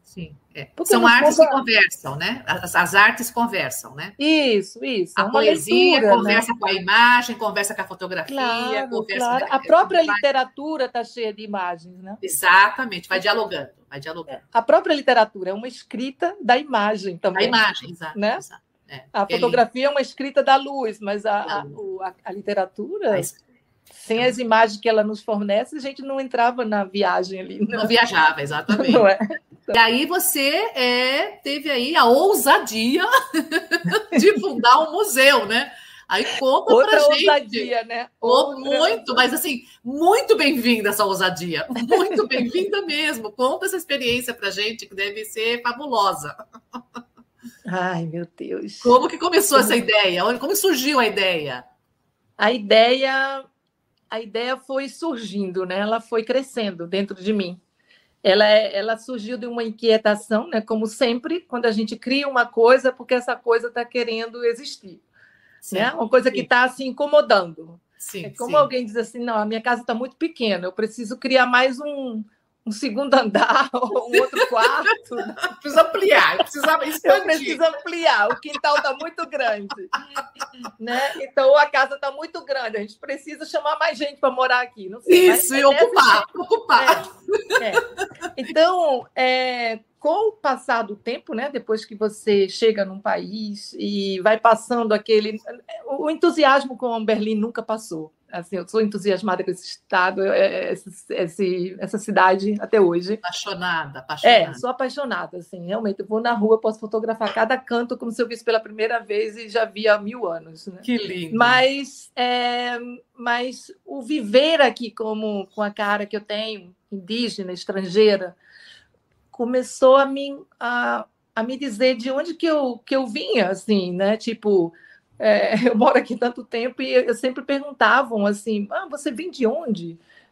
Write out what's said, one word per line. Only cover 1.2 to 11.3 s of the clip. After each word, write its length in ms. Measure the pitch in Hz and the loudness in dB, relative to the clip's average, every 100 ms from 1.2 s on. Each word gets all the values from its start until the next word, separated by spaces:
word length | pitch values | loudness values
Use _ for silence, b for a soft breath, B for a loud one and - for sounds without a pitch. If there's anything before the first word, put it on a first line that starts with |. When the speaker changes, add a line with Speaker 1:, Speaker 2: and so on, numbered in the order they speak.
| 294 302 | 6 6
Speaker 2:
fundo 100 | 311 | 6
Speaker 1:
que 80 | 269 | 4
Speaker 2:
a 20 | |
Speaker 1:
conversam, 580 | 247 220 180 - 147 143 | 2 4 4 0 -10 -6
né? 260 | 180 254 - | -6 -6 -4
As, 300 | 175 180 - | -6 -2 0
as 180 | 175 196 | 2 6
artes 360 | 214 240 240 | 4 4 -4
conversam, 640 | - 233 190 135 - 113 135 | -2 -2 -2 -4 -6 -12 -14
né? 180 | 180 196 | -14 -4
Speaker 2:
Isso, 640 | 294 311 269 208 185 226 | 0 2 4 2 -2 -8
isso, 300 | 269 226 175 - | -6 -4 -4 -2
Speaker 1:
A 40 | |
Speaker 2:
é 20 | |
uma 80 | 190 | 0
Speaker 1:
poesia 680 | 269 - 160 - 359 359 294 | 2 2 2 0 4 4 4
Speaker 2:
leitura, 100 | 214 | 4
né? 80 | 196 | 4
Speaker 1:
conversa 360 | 208 226 233 - | 4 0 0 -4
com 80 | 196 | -2
a 60 | |
imagem, 640 | 190 180 214 240 247 247 214 | -2 2 4 6 6 2 -4
conversa 360 | 214 196 202 214 | -4 -2 -4 -6
com 60 | |
a 40 | 190 | -8
fotografia, 480 | 185 180 180 - 269 | -10 -8 -8 -6 -4
Speaker 2:
Claro, 540 | 247 233 247 262 262 | -2 -2 -4 -4 -4
Speaker 1:
conversa 380 | 233 220 196 240 | -6 -6 -4 0
Speaker 2:
claro. 180 | 254 - | -2 0
Speaker 1:
com 60 | |
a 20 | 269 | -2
Speaker 2:
A 40 | |
própria 440 | 269 320 381 359 | 4 4 4 2
Speaker 1:
vai 120 | 320 311 | 2 0
Speaker 2:
literatura 720 | 285 262 254 - 294 311 254 | 0 0 -2 -6 -8 -4 -4
tá 140 | 240 220 | -6 -10
cheia 280 | 247 220 | -8 -8